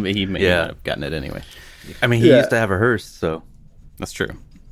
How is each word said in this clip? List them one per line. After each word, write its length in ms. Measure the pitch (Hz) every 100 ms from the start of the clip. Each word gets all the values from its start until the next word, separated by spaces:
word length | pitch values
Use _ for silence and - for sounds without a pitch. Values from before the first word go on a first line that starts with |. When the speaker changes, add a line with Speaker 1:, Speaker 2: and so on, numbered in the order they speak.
Speaker 1:
he 200 | 98 104
may 160 | 95 92
Speaker 2:
Yeah. 180 | 92 87
Speaker 1:
not 80 | 82
have 160 | -
gotten 180 | - -
it 100 | 71
anyway. 300 | 78 65 - - - - - - -
Speaker 2:
I 60 | 123
mean, 140 | 117
he 80 | 120
Speaker 3:
Yeah. 80 | 123
Speaker 2:
used 120 | -
to 80 | 117
have 120 | 110
a 80 | 92
hearse, 260 | 117 110
so. 380 | - - 87 80 - - - - - -
Speaker 1:
That's 140 | -
true. 180 | - - - - - -